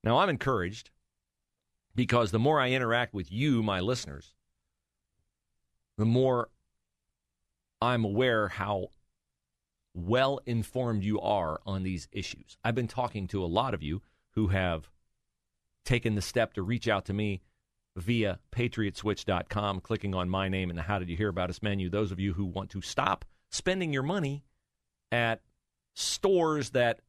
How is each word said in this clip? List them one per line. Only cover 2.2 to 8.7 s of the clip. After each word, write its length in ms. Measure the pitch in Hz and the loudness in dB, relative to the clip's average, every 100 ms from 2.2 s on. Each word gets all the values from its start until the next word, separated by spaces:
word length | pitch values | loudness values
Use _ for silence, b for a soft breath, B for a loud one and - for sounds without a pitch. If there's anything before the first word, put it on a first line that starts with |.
| 107 | 4
the 80 | 110 | 2
more 220 | 131 151 | 4 4
I 100 | 127 | 2
interact 440 | 131 120 117 120 | 2 2 0 0
with 160 | 104 78 | -4 -6
you, 320 | 101 147 120 | -2 2 2
my 180 | 107 95 | 2 0
listeners, 540 | 95 127 - 71 - _ _ _ _ _ _ _ _ _ _ _ _ _ _ _ _ - | 0 -2 -6 -14 -18 _ _ _ _ _ _ _ _ _ _ _ _ _ _ _ _ 0
the 100 | 110 | 4
more 440 | 123 131 123 113 _ _ _ _ _ _ _ _ _ _ _ _ _ | 6 4 2 0 _ _ _ _ _ _ _ _ _ _ _ _ _
I'm 240 | 120 123 | 0 2
aware 440 | 110 101 127 113 101 | 2 2 4 4 0
how 400 | - 101 | -2 -4